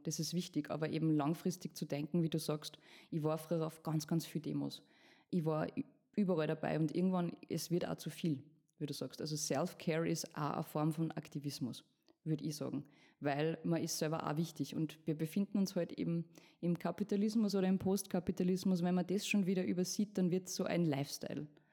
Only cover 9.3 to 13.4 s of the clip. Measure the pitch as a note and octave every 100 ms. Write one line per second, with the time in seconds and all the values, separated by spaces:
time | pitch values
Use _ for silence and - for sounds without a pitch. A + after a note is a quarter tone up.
9.3 | D3+ - C#3 F3 - - D#3+ E3 E3 -
10.3 | - D3 - D#3+ D#3 D#3 D#3 D#3+ - -
11.3 | D3 C#3 - A#2+ A#2 - _ _ _ D#3+
12.3 | D#3 D#3+ D3+ C3+ - - - - _ C#3+
13.3 | C#3